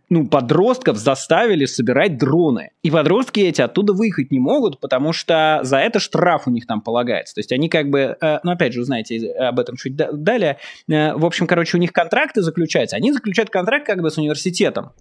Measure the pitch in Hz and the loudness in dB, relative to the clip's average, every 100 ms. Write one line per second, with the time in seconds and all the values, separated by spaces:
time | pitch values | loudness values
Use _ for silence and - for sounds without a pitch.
0 | _ 165 127 147 120 147 220 254 - 110 | _ 0 2 0 2 2 2 2 0 0
1 | 113 131 - 165 233 175 135 - 117 123 | 0 -2 2 2 2 2 0 -2 0 2
2 | 196 135 139 160 160 110 71 _ 165 160 | 0 0 0 2 2 0 -4 _ 0 2
3 | 147 202 262 214 185 147 120 - 208 190 | 4 2 0 0 0 2 0 2 0 2
4 | 226 165 135 135 131 285 220 139 - 131 | 0 -2 -2 0 2 2 0 -4 -2 -2
5 | 151 165 - 160 156 156 127 135 202 214 | 0 -2 0 2 4 2 2 2 2 0
6 | - 156 175 156 - 120 - 107 110 117 | -2 2 2 2 0 -4 -2 -6 -2 -2
7 | 123 95 - - - 127 160 165 143 139 | 0 -2 -4 -10 -4 -2 0 0 0 0
8 | 135 - 160 151 175 175 139 120 123 120 | 0 0 -2 0 -2 0 -2 -2 -4 -4
9 | 107 113 110 - 127 123 120 123 131 143 | -4 -6 -6 -2 -2 0 -4 -6 -10 -4
10 | 151 147 160 240 165 139 - - - 151 | -4 -2 -2 0 0 -2 -10 -16 -2 0
11 | 151 143 165 - 170 170 165 175 170 - | 2 2 0 0 0 2 2 0 2 2
12 | 170 - 294 226 165 165 160 165 113 - | 0 0 0 0 -2 -2 0 0 0 -2
13 | 240 285 214 180 208 185 185 285 294 190 | -2 0 -2 -2 -2 -2 -2 -2 -2 -2
14 | 160 151 151 147 185 175 175 107 - _ | -2 -2 -2 -2 -4 -2 -2 -2 -10 _